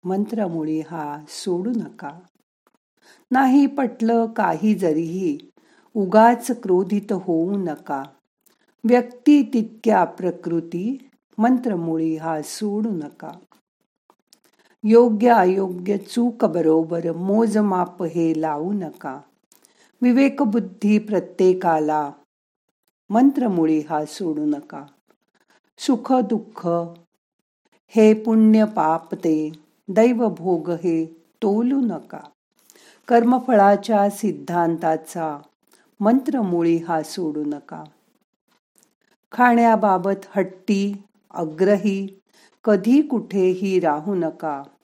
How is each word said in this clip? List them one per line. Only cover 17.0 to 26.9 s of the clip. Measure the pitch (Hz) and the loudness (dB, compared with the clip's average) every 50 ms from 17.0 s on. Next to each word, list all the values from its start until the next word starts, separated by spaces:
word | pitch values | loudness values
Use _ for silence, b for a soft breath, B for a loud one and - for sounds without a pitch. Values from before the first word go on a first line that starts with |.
| 165 165 | -4 -6
मोजमाप | 165 165 180 190 202 220 233 220 208 214 208 202 190 180 175 175 - - 185 | -6 -6 -4 0 2 2 2 2 2 0 0 2 0 0 -2 -4 -4 -8 -8
हे | 165 165 175 165 160 160 156 | -6 -2 -2 0 0 0 -2
लावू | 160 156 151 147 156 185 208 | -4 -4 -4 -6 -6 -6 -6
नका. | 202 175 151 - - - 147 131 139 143 _ _ _ _ _ b b b b b b b b b b | -6 -6 -10 -12 -14 -14 -14 -14 -14 -18 _ _ _ _ _ b b b b b b b b b b
विवेकबुद्धी | 247 247 247 262 277 277 277 277 285 214 202 240 185 - - _ - 208 214 208 | 0 2 4 4 4 2 2 0 -2 0 0 -2 -4 -4 -12 _ 0 2 2 2
प्रत्येकाला, | 214 208 208 180 160 - - - 190 185 180 180 185 175 165 156 156 151 151 151 147 143 143 _ _ _ _ _ _ _ _ _ _ _ _ _ _ _ _ _ _ _ | 0 0 -4 -4 -4 -4 -2 2 2 2 2 2 0 0 0 0 0 0 -2 -2 -4 -4 -10 _ _ _ _ _ _ _ _ _ _ _ _ _ _ _ _ _ _ _
मंत्रमुळी | 196 226 262 277 269 - 254 220 190 170 160 156 156 156 | 2 4 4 4 4 2 -2 0 0 2 2 2 2 0
हा | 147 - 170 151 151 | -2 -2 -4 -4 -4
सोडू | 151 - - 196 165 151 151 151 | -6 -10 -8 -6 -6 -4 -4 -2
नका. | 151 147 143 147 _ - - 139 147 _ _ _ _ _ _ _ _ _ _ _ _ _ _ _ _ _ | -2 -4 -4 -6 _ -18 -20 -20 -20 _ _ _ _ _ _ _ _ _ _ _ _ _ _ _ _ _
सुख | _ - - 269 220 - - 269 | _ -2 0 0 0 0 0 0
दुःख | 254 233 - 233 208 - - - - - 175 170 170 170 170 | 0 2 0 -2 -4 -4 -10 -18 -8 -4 -4 -2 -2 -4 -6